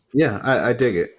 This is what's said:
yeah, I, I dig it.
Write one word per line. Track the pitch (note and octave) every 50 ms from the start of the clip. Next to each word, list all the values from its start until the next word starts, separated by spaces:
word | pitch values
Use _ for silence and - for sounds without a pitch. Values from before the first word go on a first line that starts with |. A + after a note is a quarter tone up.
| _ _ -
yeah, | C#3 D#3+ B2+ G#2 G2 -
I, | C3 C3 - D#2 A#2+
I | A#2+
dig | A#2+ C3 A#2+ F#2
it. | E2+ - - -